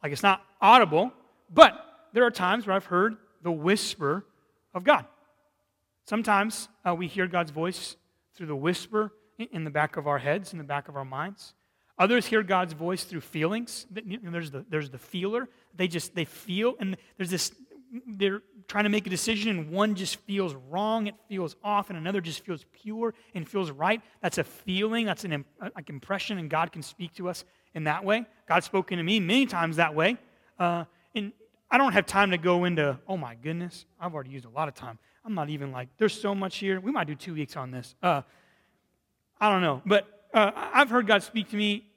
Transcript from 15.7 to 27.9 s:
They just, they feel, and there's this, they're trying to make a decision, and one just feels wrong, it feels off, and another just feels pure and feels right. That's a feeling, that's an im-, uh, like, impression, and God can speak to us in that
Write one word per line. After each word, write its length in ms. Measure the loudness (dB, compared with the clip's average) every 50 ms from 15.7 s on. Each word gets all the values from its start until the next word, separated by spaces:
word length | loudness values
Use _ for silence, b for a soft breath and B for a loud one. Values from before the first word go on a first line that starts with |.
| b
They 120 | -4 -2 -2
just, 280 | -2 -4 -6 -6 _
they 100 | -6 -6
feel, 500 | -6 -6 -18 -10 -6 -4 0 0 0 0 -2
and 180 | -4 -6 -6 -8 b b b b
there's 120 | -6 -4
this, 220 | -2 -2 -2 -4 -6 _ -20 _ -20 -20 -20 _ -16 -14 -12 -12
they're 340 | -6 -2 -2 0 0 -2 -8 _ _ -20 -16 _
trying 160 | -2 0 0
to 60 | 2
make 180 | 2 0 0 -2
a 20 |
decision, 480 | -4 -2 0 0 -2 0 0 -2 -2 -2
and 140 | -4 -4
one 240 | 0 0 2 2 2
just 220 | -2 -4 -6 -8 -10
feels 380 | _ -6 -2 -2 -2 -2 -4
wrong, 520 | -8 -12 -6 -4 -2 0 0 0 0 0 -4
it 80 | -6 -10 _ _
feels 260 | -6 -4 -4 -4 -6 _ -4
off, 260 | 0 0 0 0 -2
and 80 | -6 -6
another 220 | -4 -2 -2 -2
just 240 | -2 -4 -8 -10 -8
feels 220 | -8 -8 -8 -8 _ _
pure 400 | _ _ -10 -6 -4 -4 -4 -4 b b b b
and 120 | -10 -10 -4
feels 240 | -4 -4 -4 -4
right. 300 | -4 -2 0 0 0 -2 b b b b
That's 180 | -6 -4 -2 -2
a 40 | -4
feeling, 600 | -4 -6 -14 -6 -4 -2 0 0 0 0 0 0
that's 180 | -2 -4 -4 -4
an 100 | -6 -6
im-, 120 | -6 -6 _ _ _
uh, 80 | -14 -12 -12
like, 140 | -12 -14 -12
impression, 480 | -14 -14 -6 -6 -6 -4 -4 -6 -6 -6
and 100 | -6 -2
God 220 | 0 0 0 -2
can 100 | -4 -12
speak 320 | -14 -14 -12 _ -12 -12 _
to 160 | -8 -8 -8
us 160 | -8 -8 -12 b b b b b b
in 100 | -6 -2
that 180 | -2